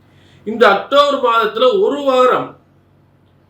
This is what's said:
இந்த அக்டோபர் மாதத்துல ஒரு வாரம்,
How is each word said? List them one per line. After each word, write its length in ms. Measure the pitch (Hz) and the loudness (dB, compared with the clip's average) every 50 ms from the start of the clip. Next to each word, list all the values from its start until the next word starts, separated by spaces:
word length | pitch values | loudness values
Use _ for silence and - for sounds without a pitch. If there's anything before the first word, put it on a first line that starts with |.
| _ _ _ _ _ _ _ _ _ | _ _ _ _ _ _ _ _ _
இந்த 240 | 208 233 220 233 202 | -10 -2 2 2 2
அக்டோபர் 600 | 190 - - - 277 285 285 285 277 247 247 220 | 2 0 -2 0 0 2 2 2 0 -2 -2 0
மாதத்துல 500 | 220 226 214 214 - 226 254 247 214 190 | 0 0 -2 -2 -2 0 0 0 2 0
ஒரு 220 | 208 240 277 294 | 0 -2 -2 -2
வாரம், 560 | 277 269 254 254 254 254 196 147 139 - - - _ _ _ _ _ _ _ _ _ _ _ _ _ _ _ _ _ | -2 0 0 2 2 2 0 -2 -4 -8 -14 -20 _ _ _ _ _ _ _ _ _ _ _ _ _ _ _ _ _